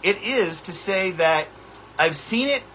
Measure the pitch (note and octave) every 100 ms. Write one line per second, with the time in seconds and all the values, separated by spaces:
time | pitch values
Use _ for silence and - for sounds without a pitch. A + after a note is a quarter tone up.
0 | F3 G3+ G#3+ C4 E3+ D#3+ - E3 G3 F#3+
1 | F#3+ E3 D#3+ D#3+ D3+ - - - - -
2 | D#3+ D3+ - A3+ C#4 C4+ -